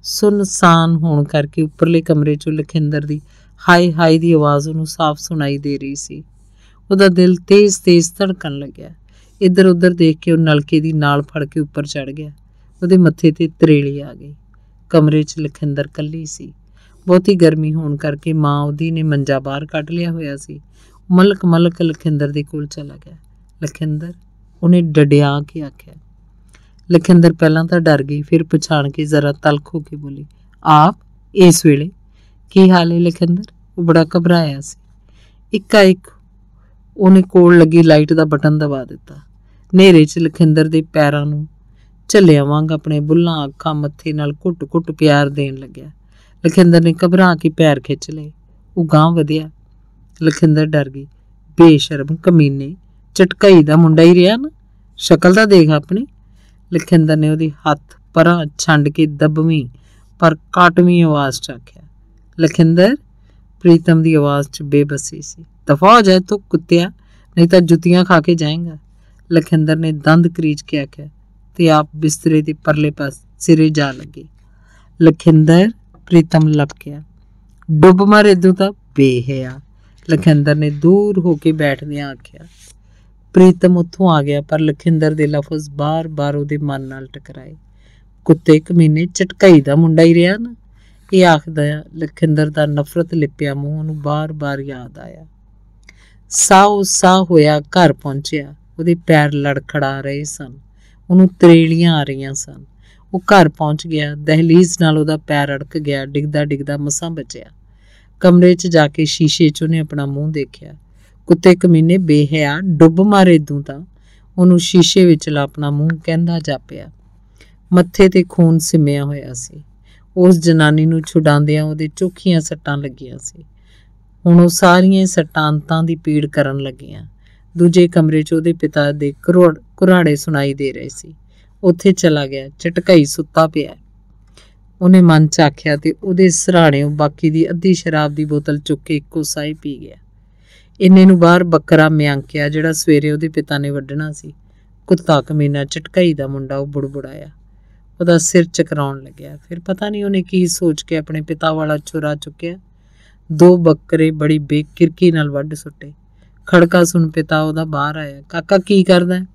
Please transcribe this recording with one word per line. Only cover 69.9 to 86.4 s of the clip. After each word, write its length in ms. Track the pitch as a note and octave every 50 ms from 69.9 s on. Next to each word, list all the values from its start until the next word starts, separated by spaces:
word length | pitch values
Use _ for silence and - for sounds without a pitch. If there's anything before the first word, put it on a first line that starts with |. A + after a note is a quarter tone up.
ਦੰਦ 360 | D#3 D3 C#3+ D#3 D#3+ E3+ E3+
ਕਰੀਚ 340 | E3+ E3+ - D#3+ D3+ D3 D3
ਕੇ 180 | - - - D3
ਆਖਿਆ 300 | C#3 C#3 _ - D3 D3 _ _ _ _ _ _ _ _ _
ਤੇ 140 | - E3+ D#3+
ਆਪ 200 | D#3 D3+ D3+ - -
ਬਿਸਤਰੇ 460 | D3+ D#3+ D#3 D3+ - - E3 D#3+ D#3
ਦੇ 120 | D3+ D#3 D3+
ਪਰਲੇ 380 | - _ - D3+ D3+ D3+ D3+
ਪਾਸ 300 | D3 - C#3+ C#3 C#3 - _ _ _ _
ਸਿਰੇ 300 | - - E3 D#3 D#3+ D#3
ਜਾ 220 | D#3 D3+ C#3+ C#3
ਲੱਗੀ। 360 | C3 B2+ - - - C3+ D#3+ _ _ _ _ _ _ _ _ _ _ _ _ _ _ _
"ਲਖਿੰਦਰ," 680 | E3 E3 E3 - - E3+ D#3+ D#3 D#3 D#3 E3 F3 F#3+ A3 A#3 _ _ _ _ _ _
ਪ੍ਰੀਤਮ 420 | - F#3 E3+ D#3 E3 - D#3+ D#3
ਲਪਕਿਆ। 560 | D#3 D3+ D3+ C#3+ C#3+ - _ - C#3+ C#3+ D3 D#3 _ _ _ _ _ _ _ _ _ _ _ _ -
"ਡੁੱਬ 300 | D#3 D3+ D3+ F#3+ F#3 F#3
ਮਰ 240 | G3+ G3+ G#3 G#3 G#3
ਇਦੋਂ 280 | G#3 G3 F3+ E3+ F#3+ F#3
ਤਾਂ 180 | F#3 F#3+ G3
ਬੇਹਿਆ," 880 | G3+ _ _ _ _ - C#3 C3+ B2+ B2 B2 C3 C#3 C3 C3 B2+ B2+ C#3 _ _ _ _ _ _ _ _ _ -
ਲਖਿੰਦਰ 460 | D#3+ D3+ F3+ E3 D3+ D3 C#3+ D3 D3
ਨੇ 140 | D3+ D3+ D3
ਦੂਰ 500 | D3 D3 D#3 E3+ F#3+ G3+ G#3 G#3 G3+ F#3+
ਹੋ 160 | E3 F3+ D#3+
ਕੇ 160 | D3 - E3
ਬੈਠਦਿਆਂ 580 | D#3 D#3 D3+ C#3+ C3+ C3+ D3 D3+ D3 C#3+ C#3+ C#3
ਆਖਿਆ। 360 | C3+ - - - _ - D#3+ E3+ _ _ - - _ _ _ _ _ _ _ _ _ _ _ _ _
ਪ੍ਰੀਤਮ 440 | F3+ F#3 F#3 F3+ F3+ F#3 F3+ F3+
ਉੱਥੋਂ 320 | F3 E3+ E3+ - - F#3+ F3+
ਆ 140 | D#3+ D3+ C#3
ਗਿਆ, 180 | C#3+ C#3+ C#3+
ਪਰ 180 | D3 - - D#3
ਲਖਿੰਦਰ 540 | D#3 D#3 D3 D3 - E3+ E3 D#3 D#3 D#3 D#3
ਦੇ 140 | D3+ D3+
ਲਫ਼ਜ਼ 420 | D3 D3+ D3 C#3+ - D#3+ D3+ D3+ D3
ਬਾਰ-ਬਾਰ 640 | C#3+ C#3+ D3 D3 D#3 E3 D#3+ D#3+ D#3 D3 C#3+ C#3+ C#3+
ਉਹਦੇ 220 | D3